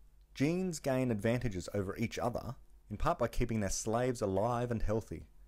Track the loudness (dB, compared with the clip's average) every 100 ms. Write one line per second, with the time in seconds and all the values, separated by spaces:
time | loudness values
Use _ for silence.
0 | -20 -20 -10 0 2 2 -2 -2 0 2
1 | 2 2 2 2 0 -4 -4 -2 -2 -2
2 | -4 -2 -2 -2 -6 -10 -14 -18 -8 -2
3 | 0 2 0 0 0 2 0 0 0 2
4 | 2 0 0 2 2 0 0 0 0 0
5 | -2 -10 -12 -20